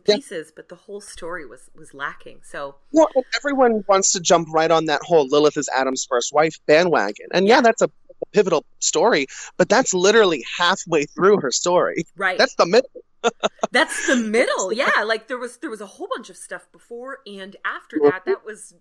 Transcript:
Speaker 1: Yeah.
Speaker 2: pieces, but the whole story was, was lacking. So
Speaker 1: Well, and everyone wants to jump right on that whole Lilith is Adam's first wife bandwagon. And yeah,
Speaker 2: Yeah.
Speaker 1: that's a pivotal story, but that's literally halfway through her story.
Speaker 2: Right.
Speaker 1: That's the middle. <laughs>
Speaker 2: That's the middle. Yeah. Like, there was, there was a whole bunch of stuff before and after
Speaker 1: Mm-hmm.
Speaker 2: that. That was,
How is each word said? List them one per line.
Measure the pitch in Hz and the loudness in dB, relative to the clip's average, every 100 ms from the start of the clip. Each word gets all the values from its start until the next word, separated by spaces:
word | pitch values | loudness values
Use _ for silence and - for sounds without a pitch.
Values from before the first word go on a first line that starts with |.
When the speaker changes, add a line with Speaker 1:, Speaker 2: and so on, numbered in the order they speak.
| - | -2
Speaker 1:
Yeah. | 208 | -2
Speaker 2:
pieces, | - 170 151 - | -4 -14 -14 -18
but | - | -20
the | 175 | -20
whole | - 202 | -18 -18
story | 202 - 170 175 | -16 -16 -12 -12
was, | 135 127 - - | -14 -20 -20 -20
was | 156 | -20
lacking. | 139 147 - - - | -12 -12 -12 -20 -20
So | - 160 143 - _ | -18 -14 -14 -16 _
Speaker 1:
Well, | 311 311 262 | 2 2 0
and | - - | -4 -4
everyone | 285 269 247 220 196 | -4 2 2 2 2
wants | 196 196 | 2 2
to | 202 | -2
jump | 160 175 160 | 2 2 2
right | 156 160 | 0 2
on | 165 160 | 2 0
that | 147 | -4
whole | - 170 131 | 2 2 4
Lilith | 147 151 151 | 4 2 2
is | 135 131 | -2 -2
Adam's | 131 131 - | -2 -4 -4
first | 123 - | -4 -2
wife | 151 160 - - | 0 0 -2 2
bandwagon. | 151 180 135 101 107 - | 4 4 0 -2 -6 -4
And | 175 190 | 0 4
yeah, | 262 | 4
Speaker 2:
Yeah. | |
Speaker 1:
that's | 233 220 | 4 2
a | 170 _ - - - | 0 _ -20 -16 -4
pivotal | 196 190 156 - - | 0 2 0 -4 -6
story, | - 151 202 190 131 - - - | -4 0 2 2 -2 -8 -6 -2
but | 185 | 2
that's | 214 - | 2 2
literally | 185 185 226 196 151 - - | 2 4 6 4 2 -6 -2
halfway | 175 196 - 160 147 | 0 0 -2 -2 -2
through | - 185 202 | 0 2 2
her | 135 | 0
story. | - 175 180 101 - - - | -4 0 2 0 -2 -8 -6
Speaker 2:
Right. | 190 185 | -4 0
Speaker 1:
That's | 247 - | 0 0
the | 175 | 2
middle. | 208 - - - _ | 2 0 -6 -20 _
<laughs> | 233 - - - - | -4 -2 -6 -4 -4
Speaker 2:
That's | 247 320 - - | -2 -2 -4 -2
the | 254 | -2
middle. | 220 220 339 554 190 | 0 0 0 -2 -4
Yeah. | 214 349 587 | -4 -2 -2
Like, | 214 220 - | -2 -4 -6
there | 254 | -10
was, | 247 - | -10 -12
there | 320 | -14
was | 214 | -14
a | 196 | -16
whole | - 370 494 | -16 -12 -12
bunch | 214 | -12
of | 180 | -20
stuff | - 180 _ | -18 -18 _
before | _ - 240 254 269 208 | _ -20 -18 -16 -18 -18
and | 196 190 190 202 | -18 -18 -12 -10
after | 311 - - | -10 -10 0
Speaker 1:
Mm-hmm. | 143 | 0
Speaker 2:
that. | 147 - | 0 -4
That | 392 - | -8 -10
was, | 214 - 175 | -20 -20 _